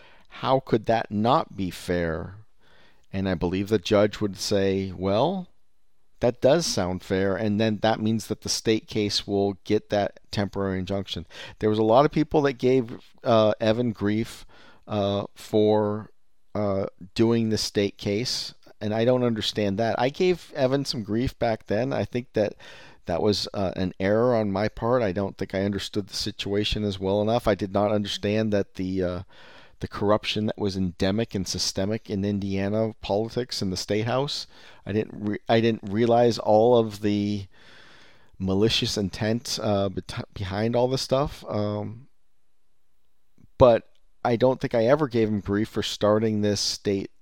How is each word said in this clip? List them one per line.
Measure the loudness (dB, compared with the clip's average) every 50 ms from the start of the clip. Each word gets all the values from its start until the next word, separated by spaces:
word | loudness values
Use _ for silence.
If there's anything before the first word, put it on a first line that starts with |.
| -20 -20 -20 -20 -20 -20
How | -12 -6 -2 0 0 0
could | 0 0 -2 0 2
that | 2 0 0 0 -2
not | -2 0 2 2 2 2 0 -4 -6 -6
be | -6 -6
fair?" | -6 -8 -6 -4 -2 -2 -2 -2 -4 -6 -8 -10 -14 -16 -20 -20 -20 -20 -20 -20 -20 -20 -20 -20 -20 -20 -18 -10
And | -6 -4 -2 -2
I | -2
believe | -2 -2 -2 -2 -2 0 0
the | 0 0
judge | 0 2 4 4 4 2 0 -2
would | -6 -4 -4 -6
say, | -4 -2 0 2 2 2 0 0 -2 -4 -6
"Well, | -4 -2 0 2 2 0 0 -2 -6 -8 -12 -18 -20 -20 -20 -20 -20 -20 -20 -20 -20 -20 -18 -8 -2
that | 0 0 0 4
does | 4 4 4 4 2
sound | -2 -2 -2 -2 -2 -2 -4
fair," | -4 -2 0 0 0 0 0
and | 0 0 0 0 2
then | 2 0 0 2
that | 2 2 2 2
means | 0 0 0 -2 -2 -6
that | -8 -6
the | -4 -4
state | -4 -2 0 0 0 0 -2 -4
case | -4 -2 -2 0 -2 -4 -4
will | -2 -2 0 0 -2 -4 -6 -4
get | -2 -2 -2 -2 -2
that | -2 0 -2 -2 -4 -10 -16 -8
temporary | -4 -4 -4 -4 -2 -4 -2 -2 -2 -4
injunction. | -4 -4 -6 -6 -6 -8 -10 -12 -12 -14 -16 -18 -18 -16 -8 -2
There | 0 0
was | 2 2
a |
lot | 4 6 6 6 6
of | 4
people | 2 0 -2 0 0 0
that | 0 0 -2
gave, | 0 2 2 2 2 0 -2 -8 -16 -18 -20 -16 -6
uh, | 0 2 4 4 4 4 2 2
Evan | 0 0 0 0 0 -2
grief, | -2 -2 0 0 0 0 -2 -6 -8 -18 -18 -20 -20 -20 -20 -20 -20 -20 -12 -6
uh, | -4 -2 0 0 0 -2 -4 -8 -12
for, | -18 -8 0 2 4 6 6 4 4 2 0 -2 -4 -8 -12 -18 -20 -20 -20 -20 -20 -16 -8 -4
uh, | -2 0 0 0 0 -2 -4 -6 -12 -20 -6 0
doing | 2 4 4 4 2 2 0
the | 0 -2
state | -2 -2 0 0 0 0 -2 -4
case, | -4 -2 -2 -2 -2 -4 -6 -6 -8 -10 -14 -18 -20 -20 -14 -8
and | -6 -2 0
I | 2 2
don't | 4 4 4
understand | 2 0 0 0 -4 -2 0 0 0 0 2 0
that. | 0 0 0 0
I | 0 0
gave | 0 2 2 2 2 0 -4 -10 -4
Evan | 0 0 2 2 0 -2
some | -2 -6 -6
grief | -4 -2 -2 0 0 -2 -2 -2
back | -2 -2 -2 -2 -2
then. | -2 0 0 0 0
I | -2 -2 -4
think | -2 -4 -6 -6 -2
that | 0 0 0 0 -2 -8 -20 -20 -20 -20 -20 -20 -20 -14 -6
that | -4 -2 0
was, | 2 2 2 0 -2 -6 -4
uh, | -4 -4 -4 -2
an | -2 -4 -4 -4 -2
error | 0 2 2 4 4 2 2
on | 2 0 0
my | 0 0 -2 -2
part. | -4 -2 -2 0 0 2
I | 0 0
don't | -2 -2 -4 -4 -4
think | -8 -8 -4 -2
I | -2 -2
understood | -2 -2 -4 -6 -4 -6 -6 -6 -6
the | -8
situation | -8 -8 -8 -8 -8 -6 -2 -2 -2 0 -2 -2 -2
as | -2 -2 -4 -2
well | -2 0 0 0
enough. | 2 2 0 0 2
I | 2 0
did | 0 0 -2 0
not | 0 2 2
understand | 2 0 -2 -4 -6 -4 -2 0 0 0 0 0 0
that | 0 -2 -2 -4
the, | -6 -4 -2 0 0
uh, | -2 -2 -2 -6 -10 -14 -18 -20 -20 -20 -20 -20 -20 -20 -14 -10
the | -10 -8
corruption | -4 0 2 2 2 2 0 -2 -4 -2 -2
that | -2 -2 -2
was | -4 -2 -2 -2
endemic | -2 -2 -2 0 0 0 0 0 -2 -2 -4
and | -6 -4
systemic | -4 -4 -4 -4 -4 -2 -2 -2 -2 -4 -6 -6 -6
in | -4 -2 -2
Indiana | -2 -2 -2 -2 -2 -2 -2 -2 0 0 0 -2 -2 -4 -8
politics | -4 -2 -2 -2 -2 -2 -4 -6 -6 -4 -4 -4
in | -4 -4
the | -4
state | -4 -2 -2 -2 -2 0
house. | 0 -2 -2 -2 -2 -6 -8 -10 -12 -16 -20 -20 -20 -20 -16 -8
I | -4
didn't | -2 -2 -2 -4 -6 -6 -4 -4
re-, | -4 -4 0
I | 2 2 4
didn't | 4 4 0 0 -4 -4
realize | 0 2 2 4 6 6 6 4 4 2
all | 2 4 4 6 6 6 6 4
of | 4 2 -4 -4
the | -2 0 0 2 0 -2 -2 -4 -8 -12 -18 -20 -20 -20 -20 -20 -20 -20 -20 -20 -20 -20 -20 -20 -20 -18 -10 -6
malicious | -2 0 2 2 2 2 2 0 -2 -2 -2
intent, | -2 -4 -4 -4 -2 -2 -2 -2 -2 -4 -6 -8 -4
uh, | -2 0 0 0 0 -2
bet-, | -4 -8 -10 -10 -10 -10 -12 -12
behind | -10 -10 -8 -6 -4 -2 -2 0 2
all | 2 2 2
this | 0 -2
stuff. | -2 0 0 0 0 -2 -4 -12 -10
Um, | -6 -4 -4 -2 -2 -4 -6 -6 -8 -12 -14 -18 -20 -20 -20 -20 -20 -20 -20 -20 -20 -20 -20 -20 -20 -20 -20 -20 -20 -20 -20 -20 -20 -20 -20 -20 -20 -20 -20 -20 -4 4 6
but | 6 8 6 4 0 -6 -20 -20 -20 -20 -12 -4 -2
I | 0 0
don't | 2 2 2 2 0
think | -4 -2 0
I | 2 4
ever | 4 4 2 2 0
gave | 2 2 2 2
him | 0 -2
grief | -2 -2 -2 -2 -2 -2
for | -4 -6
starting | -4 -4 -4 0 2 2 2 2 2 0 0 0
this | 0 0 -2 -2
state | -2 -4 -6 -4 -2 -2 -2 -2 -4 -8 -14 -14